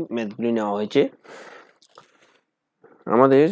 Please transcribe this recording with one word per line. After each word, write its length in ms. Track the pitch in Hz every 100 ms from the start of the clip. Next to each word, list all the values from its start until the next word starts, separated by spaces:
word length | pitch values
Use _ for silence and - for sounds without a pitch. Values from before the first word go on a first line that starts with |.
| 165
ম্যাথগুলি 360 | 117 107 107 117 117
নেওয়া 160 | 104 101
হয়েছে। 260 | 107 139 143 - - - - - _ _ _ _ _ _ _ _ _ _ _ _ _ _ -
আমাদের 320 | 113 135 135 156